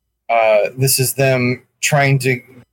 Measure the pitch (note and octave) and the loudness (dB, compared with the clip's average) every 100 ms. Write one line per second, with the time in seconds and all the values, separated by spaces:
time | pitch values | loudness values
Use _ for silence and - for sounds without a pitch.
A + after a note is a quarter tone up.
0 | _ _ _ A#2 A2 G#2+ G#2 - C3+ C3 | _ _ _ 0 4 2 2 -2 -2 0
1 | B2+ - C3+ C3 B2 B2 _ _ - D3 | -2 0 0 0 -2 -4 _ _ -2 0
2 | C#3 C3+ B2+ B2 - - - | 2 0 0 -4 -8 -20 -20